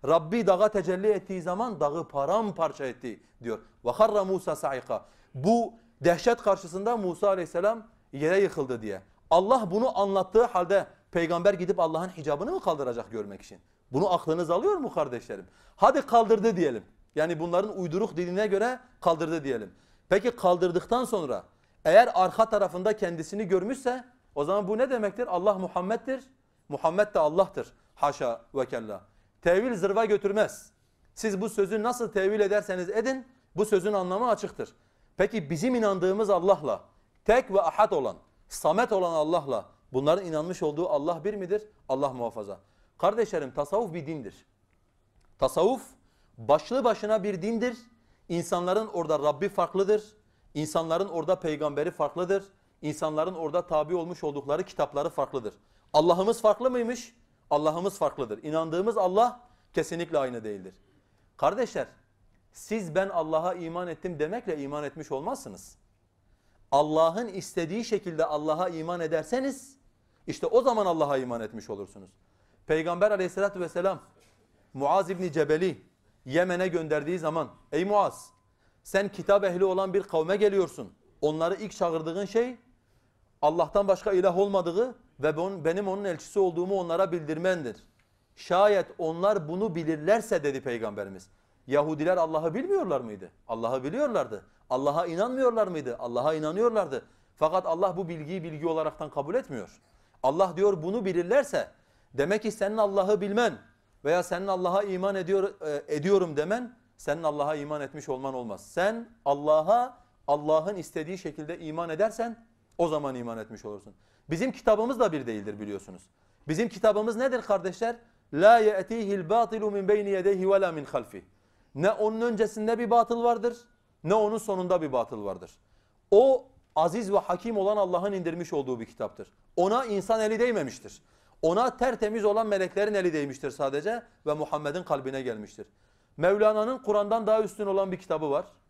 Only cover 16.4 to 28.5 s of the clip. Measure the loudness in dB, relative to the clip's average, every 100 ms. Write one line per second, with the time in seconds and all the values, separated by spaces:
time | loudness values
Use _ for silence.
16.4 | 4 2 0 -2 -10 _ _ -2 -2 -2
17.4 | 0 0 0 -4 -4 -2 -2 -4 -4 -2
18.4 | 0 0 0 -4 -14 _ 0 2 0 -2
19.4 | -2 -4 -6 _ _ _ _ 2 2 0
20.4 | 2 4 2 0 0 -2 0 -2 -2 -6
21.4 | -8 _ _ _ 8 8 8 4 2 4
22.4 | 2 4 0 0 0 0 -2 -4 -8 -6
23.4 | 0 0 0 -4 -4 -4 -10 _ _ -4
24.4 | 0 0 0 0 0 0 -2 -4 -4 0
25.4 | 0 0 -4 -4 -4 -6 -4 -8 -10 _
26.4 | _ _ _ -2 0 0 0 2 2 2
27.4 | 0 -2 -10 _ _ _ -2 0 -4 -4
28.4 | -6